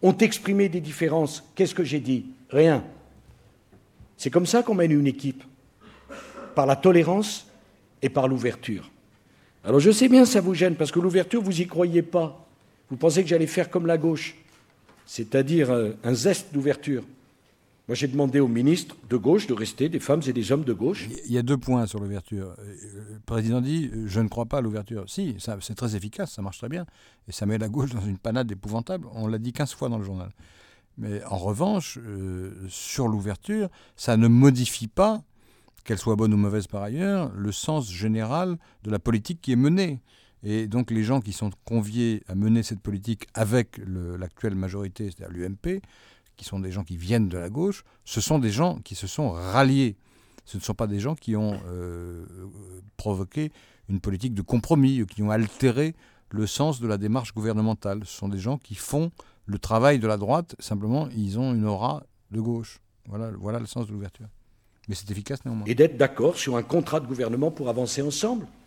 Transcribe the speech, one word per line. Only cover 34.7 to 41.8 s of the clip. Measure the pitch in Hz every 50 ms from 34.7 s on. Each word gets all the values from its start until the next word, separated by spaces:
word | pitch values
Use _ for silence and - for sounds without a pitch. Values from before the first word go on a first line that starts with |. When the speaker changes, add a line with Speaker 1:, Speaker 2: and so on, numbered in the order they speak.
| - - 117
Speaker 2:
pas, | 107 - - 196 220 220 220 - _ _ _ _ _ _ _ _ - _ _
qu'elle | - - 110 95
soit | - 117 107
bonne | 104 113 107
ou | 107
mauvaise | 104 101 101 104 107 98 -
par | 107 98 101
ailleurs, | 107 123 160 190 202 196 185 160 127 98
le | 98 101 101
sens | 98 - - 156 156 151 120 98
général | 87 87 107 110 110 110 110 113 143 170 185 180 170 165 _ _ _ _ -
de | 107
la | 107 98
politique | - 120 113 107 110 - 175 -
qui | - 135
est | 123
menée. | 120 135 151 175 190 190 165 139 123 _ _ _ _ _ _ _ _
Et | - 104 107 110 113 104
donc | 107 123 120 -
les | 117 110
gens | 107 113 135 135
qui | 104 104
sont | 92 - 110 101 92 - -
conviés | - 117 113